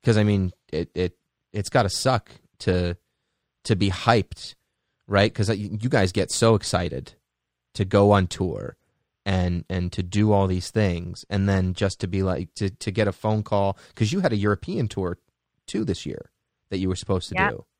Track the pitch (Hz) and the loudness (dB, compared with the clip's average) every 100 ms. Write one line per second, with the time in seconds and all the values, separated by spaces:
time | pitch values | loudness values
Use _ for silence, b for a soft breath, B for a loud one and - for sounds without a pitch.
0 | - 107 104 101 92 - _ 78 85 90 | 4 4 4 2 0 -4 _ -6 -4 -2
1 | 90 _ _ _ _ 104 98 135 98 - | -4 _ _ _ _ -8 0 0 0 0
2 | 131 120 - - _ _ - 90 87 87 | 0 0 -4 -20 _ _ 0 0 0 -4
3 | _ _ _ _ _ _ - 101 98 95 | _ _ _ _ _ _ -2 2 2 2
4 | - 117 - - - - _ _ _ _ | 2 2 0 -12 -18 -20 _ _ _ _
5 | - 98 107 - 101 104 104 104 120 139 | 0 2 2 0 -2 -2 -4 -4 0 2
6 | 92 95 92 - 113 107 - 92 87 69 | 2 0 -2 2 4 4 0 -4 -2 -6
7 | - _ _ _ _ _ _ - 95 101 | -12 _ _ _ _ _ _ -6 2 6
8 | 101 101 92 - 92 53 - - _ _ | 6 6 2 -2 -4 -4 -10 -14 _ _
9 | _ _ 101 92 90 87 - 92 90 - | _ _ -2 0 0 -2 -4 -4 -4 -4
10 | 87 101 107 101 98 92 - 113 101 85 | -2 2 4 4 2 0 -2 0 0 -2
11 | 90 87 - 101 98 95 92 90 98 - | -8 -14 -4 0 2 2 0 0 -2 -2
12 | 90 95 95 85 90 - 98 - - 95 | -4 -2 0 -2 -6 -6 -6 -4 -6 -2
13 | 101 - 107 107 104 101 98 - B - | -2 -2 -2 -2 0 0 0 -4 B -2
14 | 107 180 175 110 104 101 - 113 110 - | -2 0 0 0 0 -2 -4 -4 -4 -4
15 | 90 87 _ _ _ _ - 202 208 87 | -6 -6 _ _ _ _ -8 -6 -4 -4
16 | - - - _ _ _ _ 98 92 92 | -6 -12 -14 _ _ _ _ -4 -2 -4
17 | - 92 - - 104 - _ | -2 -4 -2 -2 -2 -4 _